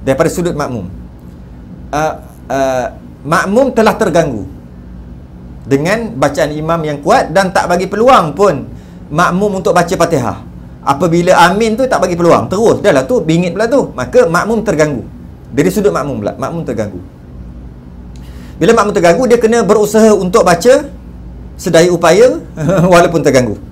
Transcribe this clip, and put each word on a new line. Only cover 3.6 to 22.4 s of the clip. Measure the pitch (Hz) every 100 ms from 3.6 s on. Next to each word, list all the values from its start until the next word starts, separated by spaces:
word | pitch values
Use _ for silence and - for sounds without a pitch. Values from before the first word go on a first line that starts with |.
| 269
telah | 233 220 226
terganggu | 220 175 156 113 90 - - - - - - - - - - -
dengan | - 135 160 220 226 127
bacaan | 143 143 151
imam | 151 156 170
yang | 151 143
kuat | 147 208 -
dan | 160 190 185
tak | 170
bagi | 175 185
peluang | 196 240 247 165 143
pun | 202 143 110 - - - -
makmum | 151 175 175 208 190
untuk | 185
baca | 170 175 180
Fatihah. | 170 156 120 90 - - - -
Apabila | - 143 170 170 175 180 170
amin | 196 226 220
tu | 254
tak | 247
bagi | 185 170
peluang, | 170 127 -
terus | 185 220 151
dah | 208
lah | - -
tu, | 247
bingit | 160 165 180 175
pula | 226
tu. | 269 185 -
Maka | 123 247 214
makmum | 170 202 226 -
terganggu. | 135 151 131 92 - - - - 120
Dari | 170
sudut | 190 196 165
makmum | 143 120
pula, | 101 -
makmum | 127 165 151
terganggu. | 113 104 92 - - - - - - - - - - - - - - - -
Bila | 165 226
makmum | 208
terganggu, | 196 170 170
dia | 254 233
kena | 220 233
berusaha | 190 208 214 220 220
untuk | 202 185 180
baca | 180 170 240 277 294 - - - - - - -
sedaya | - 165 175
upaya | 170 175 180 254 311